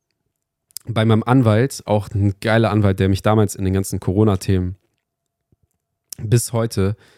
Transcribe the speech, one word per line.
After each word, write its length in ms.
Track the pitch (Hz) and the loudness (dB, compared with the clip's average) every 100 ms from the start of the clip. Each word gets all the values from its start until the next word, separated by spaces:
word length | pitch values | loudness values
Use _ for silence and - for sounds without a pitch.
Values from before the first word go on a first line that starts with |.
| _ _ _ _ _ _ _ - - | _ _ _ _ _ _ _ -20 -8
bei 200 | 113 110 | 0 2
meinem 180 | 110 | 2
Anwalt, 600 | 117 127 113 107 139 - - | 4 4 4 4 0 -4 -2
auch 240 | 104 101 | -2 -2
ein 260 | 104 101 98 | -2 -2 -2
geiler 300 | 113 110 113 | 0 2 2
Anwalt, 280 | 104 101 95 | 2 2 2
der 100 | 95 | 0
mich 120 | 95 | 0
damals 340 | - 107 104 - | 0 2 0 -2
in 100 | 95 | -4
den 80 | |
ganzen 260 | 95 95 95 | -2 -4 -6
Corona-Themen 760 | - 92 107 95 - 95 90 95 _ _ _ _ _ _ _ _ _ _ _ _ _ - | -2 0 2 0 0 -2 -2 -8 _ _ _ _ _ _ _ _ _ _ _ _ _ -16
bis 360 | 113 117 - | -2 -2 -2
heute 420 | 117 113 - 98 107 _ | -4 -4 -2 -4 -4 _